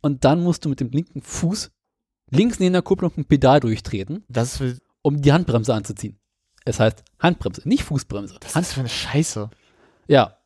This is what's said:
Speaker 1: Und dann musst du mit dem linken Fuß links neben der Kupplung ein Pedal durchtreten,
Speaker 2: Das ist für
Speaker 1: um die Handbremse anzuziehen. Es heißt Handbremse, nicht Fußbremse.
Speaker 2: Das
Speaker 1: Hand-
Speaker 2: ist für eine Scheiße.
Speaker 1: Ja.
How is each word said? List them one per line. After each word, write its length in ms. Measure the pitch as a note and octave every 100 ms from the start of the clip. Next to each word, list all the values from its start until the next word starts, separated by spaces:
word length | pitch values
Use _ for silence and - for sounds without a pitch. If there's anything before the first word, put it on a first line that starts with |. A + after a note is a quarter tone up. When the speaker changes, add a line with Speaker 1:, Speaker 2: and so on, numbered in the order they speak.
Speaker 1:
Und 240 | C#3+ C#3
dann 180 | C#3 D#3+
musst 200 | F3 E3
du 40 | D#3
mit 100 | C3+
dem 120 | B2
linken 320 | C3 E3+ -
Fuß 500 | - - E3+ G#3 - _ _ _ _ _ _
links 300 | C3 A3+ A3+
neben 120 | F#3
der 80 | F3+
Kupplung 280 | F3 F#3+ F3+ -
ein 80 |
Pedal 340 | C#3+ C#3+ C3 C#3+
durchtreten, 640 | A#2 A2 - G#2 F#2+ F3 _
Speaker 2:
Das 240 | A#2+ A#2+
ist 40 | -
für 180 | C3 B2 _ _
Speaker 1:
um 180 | C#3+ D3
die 120 | C#3
Handbremse 420 | D3+ F3 A#2+ A2+
anzuziehen. 440 | A2 G2+ G#2 G#2+ - _ _ _ _
Es 140 | - -
heißt 240 | A2+ - _ _
Handbremse, 480 | E3 F3 - - -
nicht 160 | C4
Fußbremse. 520 | - C#3 - G2+ G2+ -
Speaker 2:
Das 140 | -
Speaker 1:
Hand- 120 | D#3 F3
Speaker 2:
ist 80 |
für 60 | -
eine 80 | B2
Scheiße. 580 | - - C#3 D#3+ - G#2 _ _ _ _ _ _
Speaker 1:
Ja. 300 | C#3 G#2 _